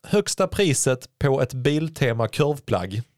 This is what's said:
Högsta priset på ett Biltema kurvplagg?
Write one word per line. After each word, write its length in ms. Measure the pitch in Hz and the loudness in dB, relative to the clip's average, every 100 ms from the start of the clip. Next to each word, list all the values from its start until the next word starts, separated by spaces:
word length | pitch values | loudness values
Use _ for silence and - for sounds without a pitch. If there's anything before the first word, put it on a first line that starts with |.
Högsta 460 | - 202 202 - 185 | -2 0 0 0 0
priset 600 | - 185 127 135 127 - - | 2 2 2 2 0 -4 -2
på 240 | 139 139 | 0 2
ett 100 | 131 | 0
Biltema 760 | 127 147 151 160 - 131 117 110 | -2 0 0 -2 -2 0 0 -2
kurvplagg? 760 | - 147 143 - 95 92 104 - | 0 0 -2 -2 -2 -2 -6 -10